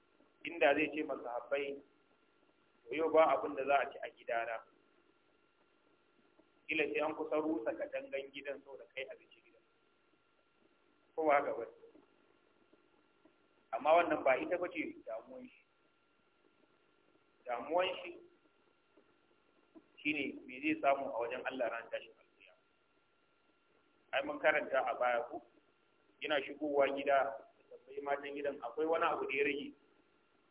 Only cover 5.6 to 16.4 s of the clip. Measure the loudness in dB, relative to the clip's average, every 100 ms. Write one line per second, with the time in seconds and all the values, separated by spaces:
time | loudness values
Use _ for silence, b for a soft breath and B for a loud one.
5.6 | _ _ _ _ _ _ _ _ -20 _
6.6 | -6 -2 0 0 -2 -2 -2 -2 0 -2
7.6 | -2 -4 -6 -8 -8 -8 -8 -10 -10 -10
8.6 | -12 -18 -14 -12 -12 -14 -20 -20 _ _
9.6 | _ _ _ _ _ _ _ _ _ _
10.6 | _ _ _ _ _ 0 4 6 4 -2
11.6 | -6 -12 -20 -20 -20 _ _ _ _ _
12.6 | _ _ _ _ _ _ -20 _ _ _
13.6 | _ 0 6 6 6 2 4 4 2 -2
14.6 | -2 -4 -6 -8 -10 -12 -12 -16 -18 -20
15.6 | _ _ _ _ _ _ _ _